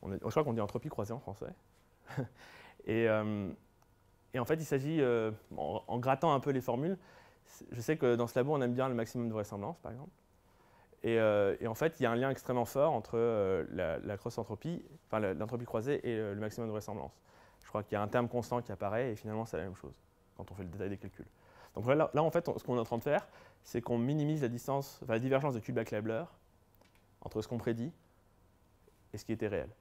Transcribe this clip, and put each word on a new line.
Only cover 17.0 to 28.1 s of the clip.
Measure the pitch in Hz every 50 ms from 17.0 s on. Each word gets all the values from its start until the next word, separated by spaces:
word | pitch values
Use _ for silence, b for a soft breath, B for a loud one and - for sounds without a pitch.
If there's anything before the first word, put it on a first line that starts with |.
| 69 69 - - _ B B B B B B B B
Je | -
crois | - 107 101
qu'il | - -
y |
a | 104 104
un | 101
terme | - 123 120 117
constant | - 120 113 - 123 120 120
qui | -
apparaît, | 104 92 104 101 101 113 127 135 110
et |
finalement, | 107 - 110 107 107 113
c'est | 117 -
la | 80 82
même | 98 92
chose | - - 71 69 - _ _ _ _ _ _ _
quand | - 95 - 92
on |
fait | 95 95
le | 90
détail | 82 98 101 98
des | 101 95
calculs. | - 101 - - - - - B B B B B B B B
Donc | - 107
voilà, | 120 135 151 156 - -
là, | 147 156
en | 165
fait, | 147 170 170 -
on, | - -
ce | -
qu'on | - 127
est | 123
en | 113
train | - - 117
de | -
faire, | - 143 185 - - B B B B B B B
c'est | - - 120
qu'on | 117 - 120 117
minimise | 117 127 147 156 147 147 156 156 139
la | 117
distance, | 120 123 - - 135 139 135 - - - -
enfin, | - 110
la | 113
divergence | 123 131 135 135 139 151 131
de | 117
Kullback-Leibler | 107 - 127 120 113 - - 107 104 107 113 113 170 175 - - _ _ _ _ _ _ _ - - - _ - _ _ _ _ -
entre | - - 110 107
ce | -
qu'on | 123 117
prédit | 113 - 117 117 110 165 170 - _ _